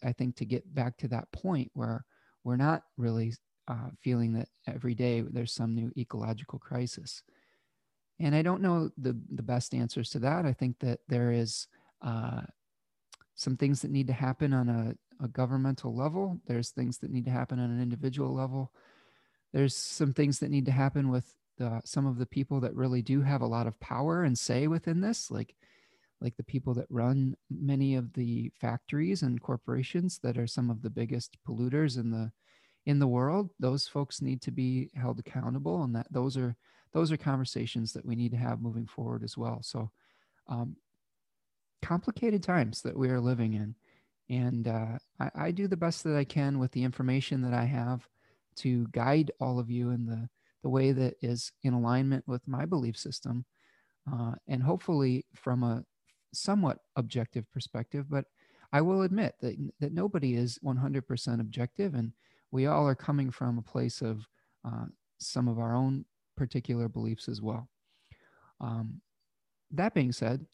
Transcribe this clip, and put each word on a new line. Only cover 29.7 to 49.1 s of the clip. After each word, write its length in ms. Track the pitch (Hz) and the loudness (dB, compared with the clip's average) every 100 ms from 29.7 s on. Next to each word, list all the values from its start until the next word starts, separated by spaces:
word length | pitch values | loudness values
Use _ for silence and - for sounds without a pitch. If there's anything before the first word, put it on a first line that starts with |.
| 123 127 175 180 - | -2 0 0 0 -2
that 140 | 123 120 | -2 -2
are 100 | 117 | -2
some 240 | - 120 | 0 0
of 100 | 113 | 0
the 80 | 117 | -4
biggest 480 | 113 117 123 - - - | -4 -2 -2 -6 -12 -8
polluters 500 | 113 123 143 156 123 | -2 0 2 2 0
in 120 | 117 | -2
the, 220 | 113 113 - _ _ _ _ - | -2 -4 -8 _ _ _ _ 2
in 120 | 143 | 4
the 100 | 135 | 6
world, 440 | 123 135 185 196 - | 4 4 2 -2 -2
those 280 | 127 139 - | 0 2 0
folks 340 | 143 139 - | -2 -4 -2
need 200 | 135 131 | -2 -2
to 100 | - | -4
be 380 | 123 127 127 - - | -2 0 0 -2 -4
held 240 | 123 117 | -4 -4
accountable. 640 | - 131 120 131 143 175 | -4 -4 -2 -2 -2 0
And 120 | 135 117 | 0 -2
that, 120 | - | -2
those 260 | 123 131 135 | -2 0 0
are, 200 | 123 117 _ _ _ | -2 -2 _ _ _
those 200 | 156 165 | 0 2
are 60 | 156 | 2
conversations 760 | 147 135 127 120 117 117 113 | 0 0 0 -4 -4 -2 -4
that 120 | - - | -4 -4
we 100 | 117 | 0
need 160 | 120 | 0
to 60 | 120 | 0
have 240 | 120 117 | 0 -2
moving 260 | 117 113 113 | -2 -4 -6
forward 360 | - 117 117 | -6 -4 -4
as 140 | 113 - | -6 -6
well. 240 | 117 117 | -4 -6
So, 300 | - 123 110 - _ _ _ _ - | -6 -6 -8 -10 _ _ _ _ -8
um, 280 | 120 120 - _ _ _ _ _ _ _ _ _ - | -6 -6 -8 _ _ _ _ _ _ _ _ _ -12
complicated 600 | - 170 - - 233 208 | -4 -2 -2 -2 2 2
times 400 | 180 180 113 120 | 2 2 2 -2
that 160 | 120 - | -6 0
we 120 | 131 | 2
are 100 | 127 | 2
living 340 | 123 120 113 | 2 2 2
in. 220 | 107 104 110 _ _ _ _ - | 0 -4 -8 _ _ _ _ -4
And, 380 | 127 123 120 117 | 0 0 0 0
uh, 300 | 113 110 123 - - | -2 -2 -6 -8 -6
I, 120 | - 151 | -6 -2
I 160 | 156 | -2
do 160 | 175 202 | 0 0
the 100 | 180 | 0
best 260 | 170 165 | 0 0
that 120 | 160 147 | 0 2
I 80 | |
can 360 | 135 151 139 139 | 2 2 2 2
with 120 | 127 | 0
the 120 | 127 | 2
information 580 | 127 - 127 131 - 135 | 0 0 2 2 2 0
that 100 | 123 | 2
I 120 | 123 120 | 2 2
have 420 | 127 120 127 - _ _ _ _ - | 0 0 -2 -6 _ _ _ _ -4
to 300 | 135 123 117 | 0 2 0
guide 400 | 120 123 | 0 4